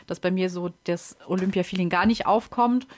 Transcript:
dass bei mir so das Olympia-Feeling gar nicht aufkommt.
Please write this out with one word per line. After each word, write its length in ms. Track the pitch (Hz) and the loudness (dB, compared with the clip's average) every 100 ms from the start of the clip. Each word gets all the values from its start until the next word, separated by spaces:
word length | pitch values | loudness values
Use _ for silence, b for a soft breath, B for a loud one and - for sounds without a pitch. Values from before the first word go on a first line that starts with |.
| - | -12
dass 120 | 170 | -4
bei 120 | 180 | -2
mir 180 | 185 185 | 0 -2
so 220 | 175 175 - - | -4 -8 -6 -6
das 320 | 170 - - - | -6 -6 -16 -4
Olympia-Feeling 640 | 185 185 190 180 185 175 | -2 0 0 -2 -2 0
gar 180 | 175 208 | 2 2
nicht 180 | 226 - | 2 2
aufkommt. 640 | 214 - 247 240 247 - | 0 0 0 2 2 -2